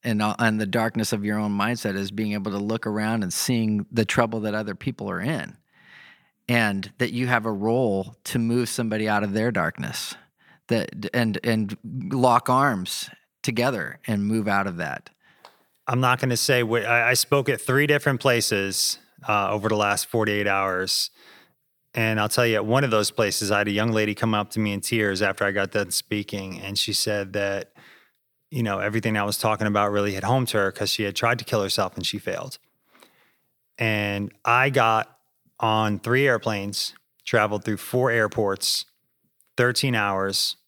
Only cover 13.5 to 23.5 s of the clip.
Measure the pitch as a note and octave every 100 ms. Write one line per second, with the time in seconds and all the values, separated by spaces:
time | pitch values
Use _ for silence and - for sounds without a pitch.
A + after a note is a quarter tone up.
13.5 | A#2 B2 A#2 D2+ - - G#2+ G2+ A2 G#2+
14.5 | G2 G2 E2+ D#2 C2 - _ _ _ -
15.5 | _ _ _ - B2+ B2+ B2 C3 A#2 -
16.5 | B2+ A#2 A#2 G#2+ A#2+ A#2 B2+ - C#3+ C3+
17.5 | B2 - C3 D3 D3 - B2+ C#3 A#2+ -
18.5 | G#2 G2 F#2+ - - _ _ - G#2+ G2
19.5 | G#2 G#2+ G#2+ G#2 G2+ - A#2 G#2+ G#2 G2+
20.5 | G2 G2 F#2 F#2 - - _ - - _
21.5 | _ _ _ _ - A2+ A2 G#2+ - A#2+
22.5 | A2 G#2+ B2 C#3 A2 G#2 - G#2+ - G#2